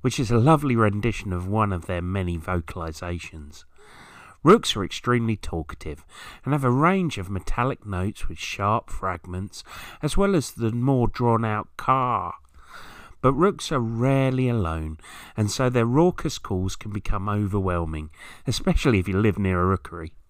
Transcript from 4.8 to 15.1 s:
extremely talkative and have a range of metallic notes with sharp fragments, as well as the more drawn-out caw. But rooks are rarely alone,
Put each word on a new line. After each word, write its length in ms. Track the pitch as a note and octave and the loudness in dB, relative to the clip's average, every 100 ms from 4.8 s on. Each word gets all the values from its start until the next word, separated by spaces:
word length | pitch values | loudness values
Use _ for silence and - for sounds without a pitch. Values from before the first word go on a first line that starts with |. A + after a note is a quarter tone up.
extremely 540 | F2+ - - B2 A2+ G#2+ | -6 -6 0 0 0 -2
talkative 640 | - E2 - - D#2 D2 - - - - | -4 -6 -8 -10 -12 -12 -16 -20 -20 -10
and 100 | - | -2
have 120 | D3 C3 | 0 2
a 40 | |
range 480 | B2+ E3 F#3+ E3+ G#2 | 2 2 2 -2 -4
of 120 | F#2 | -6
metallic 560 | G2 - - B2 - G#2 | -6 -2 0 0 -4 -6
notes 420 | F#2 F#2+ - - | -4 -4 -4 -6
with 100 | D#2+ | -6
sharp 520 | - - G2+ A2+ - | -10 -2 0 0 -4
fragments, 760 | - - F2 F2+ F2+ G2+ - - - - - | -6 -4 -6 -8 -8 -8 -12 -18 -16 -16 -6
as 160 | D3 - | 0 4
well 180 | G3 F3+ | 4 2
as 160 | - | 0
the 220 | - A2+ | -4 -2
more 340 | A#2 B2+ C3 A2+ | 0 2 4 2
drawn-out 640 | - A#2+ A2+ A2+ G#2+ - - | 2 2 2 0 -2 -6 -6
caw. 560 | - C3 B2 A2 F2+ - - - - - - - - - | 0 2 2 0 -4 -10 -18 -20 -20 -18 -18 -18 -20 0
But 100 | C3 | 2
rooks 400 | C3+ F#3+ - - | 4 2 2 -4
are 80 | C#3+ | -2
rarely 680 | A2+ A2+ B2+ C3+ C3+ C3 B2+ | -2 0 2 4 2 0 0
alone, 480 | A#2 F2 D#2+ D#2 D#2 - | 0 0 -2 -6 -10 -16